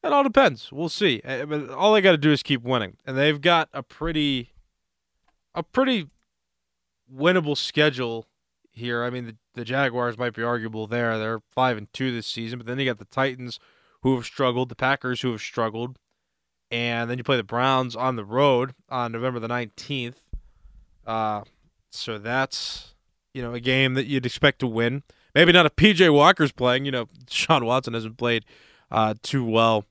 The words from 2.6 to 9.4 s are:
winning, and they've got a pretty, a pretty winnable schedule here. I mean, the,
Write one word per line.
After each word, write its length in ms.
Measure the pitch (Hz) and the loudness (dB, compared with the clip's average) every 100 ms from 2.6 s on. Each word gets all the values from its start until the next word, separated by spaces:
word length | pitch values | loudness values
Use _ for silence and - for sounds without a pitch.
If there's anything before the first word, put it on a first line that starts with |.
winning, 340 | 120 127 98 - | 0 -2 -2 -10
and 120 | - 131 | -8 0
they've 240 | 147 147 | 0 2
got 280 | 160 170 156 | 2 2 0
a 100 | 139 | -8
pretty, 680 | 127 - 165 156 147 131 117 _ _ _ _ _ _ _ _ _ _ | -14 -8 -6 -2 -2 -2 -6 _ _ _ _ _ _ _ _ _ _
a 80 | 160 | -12
pretty 460 | 170 - 262 233 147 _ _ _ _ _ _ _ _ _ _ | -4 0 0 -2 -6 _ _ _ _ _ _ _ _ _ _
winnable 440 | 131 160 185 151 143 | -2 2 2 0 -4
schedule 680 | - - 151 127 120 113 - _ _ _ _ | -4 0 0 0 -6 -8 -12 _ _ _ _
here. 340 | - 120 120 | -12 -6 -4
I 60 | 120 | -4
mean, 160 | 127 120 | -6 -12
the, 100 | 110 | -18